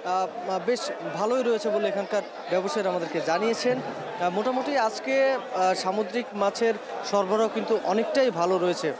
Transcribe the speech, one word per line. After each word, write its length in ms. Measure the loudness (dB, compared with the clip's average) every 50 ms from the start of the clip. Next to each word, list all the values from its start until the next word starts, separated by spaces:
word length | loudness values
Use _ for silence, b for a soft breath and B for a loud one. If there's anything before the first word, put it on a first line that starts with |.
| -2
আহ, 540 | 0 0 0 0 -2 -4 -8 -4 -2 -2 -2 0
বেশ 240 | 0 0 0 -2 -6 -6 -6 -6 -6 -2
ভালোই 280 | -2 0 2 2 2
রয়েছে 280 | 2 2 0 0 0 0
বলে 180 | 0 2 0 0
এখানকার 340 | 0 -2 -2 0 -2 -2 -2 -4 -12 -12 -4 0
ব্যবসায়ীরা 400 | 0 0 0 0 -2 0 0 0
আমাদেরকে 300 | 0 -2 -2 -2 -4 -2 0
জানিয়েছেন। 540 | 0 0 2 2 0 0 0 0 0 0 0
আহ, 500 | -2 -6 -8 -8 -10 -10 -6 -2 -2 -2
মোটামুটি 480 | 0 0 0 0 0 0 -2 0 0 2
আজকে, 540 | 2 0 0 -4 -4 0 2 2 4 2
আহ, 420 | 2 0 -4 -4 0 2 4 4 2
সামুদ্রিক 520 | 2 0 -2 0 0 -2 0 -2 -4 -4 -4
মাছের 420 | -2 0 0 0 2 2 2 2 2 0 -6 -10 -10 -8 -4 0
সরবরাহ 380 | 2 2 2 4 2 2 2 2
কিন্তু 300 | 0 -2 0 0 0 0 2
অনেকটাই 460 | 2 2 2 2 2 4 4 4 4
ভালো 280 | 4 2 2 4 4 4
রয়েছে। 340 | 4 2 2 2 -2 -2 -4